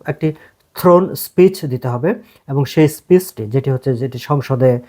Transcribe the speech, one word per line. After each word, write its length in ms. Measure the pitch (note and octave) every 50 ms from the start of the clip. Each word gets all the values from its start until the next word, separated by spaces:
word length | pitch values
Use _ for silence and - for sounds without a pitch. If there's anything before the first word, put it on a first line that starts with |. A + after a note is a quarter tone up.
| -
একটি 260 | - C#3+ - D#3+ D#3 D3+ - _ _ _ _ _ _ -
থ্রোন 400 | - - F3+ F3 F3+ F#3+ G#3 G3+
স্পিচ 500 | - - - - - F3+ G3 G3 - E3
দিতে 240 | C#3 B2+ B2 - B2+
হবে 260 | A#2+ A#2+ C3 F3+ A#3 - - _ _ _ _ -
এবং 160 | C3+ C#3+ C#3
সেই 240 | - - D#3+ D3+ D3
স্পিচটি 580 | D3+ - _ - F3+ F#3 F#3 - - - A2
যেটি 240 | G#2+ A#2 C3+ C3+ C#3
হচ্ছে, 260 | C3 B2+ - C#3 B2+
যেটি 220 | A2+ C3+ C3 A#2+ A#2+
সংসদে, 600 | - - D3 C#3 B2 - C3 A#2+ C3 B2+ B2 A#2+ B2